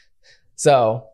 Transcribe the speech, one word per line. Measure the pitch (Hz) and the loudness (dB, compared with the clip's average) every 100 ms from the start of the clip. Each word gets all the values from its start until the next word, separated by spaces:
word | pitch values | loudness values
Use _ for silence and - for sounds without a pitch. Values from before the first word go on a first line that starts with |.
| _ _ _ _ _ - | _ _ _ _ _ -4
So | 151 135 110 120 - | 0 2 0 -4 -10